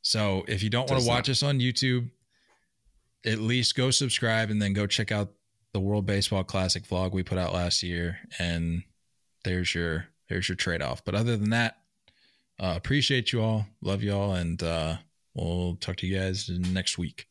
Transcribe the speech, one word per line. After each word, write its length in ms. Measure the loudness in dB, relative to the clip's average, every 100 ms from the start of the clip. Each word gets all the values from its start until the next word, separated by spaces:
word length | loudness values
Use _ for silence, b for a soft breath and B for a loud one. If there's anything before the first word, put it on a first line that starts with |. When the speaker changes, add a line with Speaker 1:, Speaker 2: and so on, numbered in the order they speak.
Speaker 1:
So 440 | 0 0 2 0 0
if 160 | -2
you 80 | 0
don't 180 | 0 2
wanna 120 | 2
Speaker 2:
Does 60 | 4
Speaker 1:
watch 200 | 2 2
Speaker 2:
not. 60 |
Speaker 1:
us 100 | 0
on 160 | 2 2
YouTube, 500 | 2 2 2 2 0 _ _ b b b b _ _ _ _ _
at 140 | -2 0
least 380 | 2 2 2 2
go 160 | 2
subscribe 580 | 2 0 0 2 2 2
and 100 | 2
then 120 | 2
go 140 | 2 0
check 240 | 0 0
out 220 | 0 -2 _ _ _ _
the 60 | -2
World 260 | 2 2 2
Baseball 360 | 0 2 0
Classic 400 | 0 0 0 -2 -2
vlog 240 | -2 0
we 100 | -2
put 160 | -2 -2
out 160 | 0
last 300 | 0 0 -2
year. 340 | -2 -4 -4 -6 -12 -6
And 440 | -2 0 0 -2 -6 _ _ _ _ _
there's 320 | -2 -2 0 -2
your, 320 | -2 -2 -6 _ _
there's 220 | -4 -4
your 60 | -2
trade-off. 500 | -2 -2 -2 -4 -2
But 100 | 0
other 220 | 0 0
than 140 | 2
that, 260 | 2 0 -4 _ _ _ b b b b -6
uh, 140 | -2 -2
appreciate 560 | 0 0 2 0 0
you 100 | 0
all. 260 | 2 2 -2 _
Love 220 | -2 -2
you 100 | 0
all. 220 | 0 0 0
And, 260 | -2 -2
uh, 360 | -2 0 -2 -4 -10 _ _
we'll 420 | -6 -2 0 0 -2
talk 180 | -4 -4
to 100 | -2
you 100 | 0
guys 300 | 0 -2 -4
next 480 | -2 0 0 -2 -2
week. 300 | -6 -6 -20